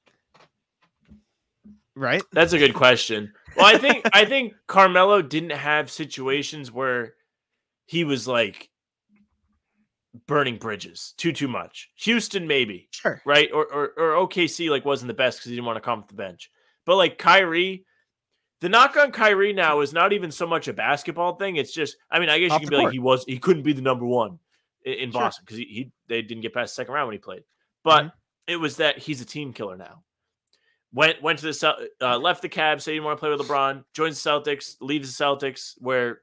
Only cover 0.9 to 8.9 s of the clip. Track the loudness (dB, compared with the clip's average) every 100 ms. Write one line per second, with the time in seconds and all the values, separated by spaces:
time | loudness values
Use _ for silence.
0.9 | _ _ -20 _ _ _ _ -20 -20 _
1.9 | -6 0 0 0 2 4 6 4 6 6
2.9 | 6 2 -6 -8 _ -6 6 8 8 4
3.9 | 2 4 4 4 2 -2 -10 -2 4 6
4.9 | 6 6 4 2 -4 -6 -6 -2 -2 -2
5.9 | -8 -10 -8 -4 -2 -4 -10 -12 -6 -4
6.9 | -4 -6 _ _ _ _ _ _ _ _
7.9 | -4 -2 -2 -2 -2 -2 -6 -20 _ _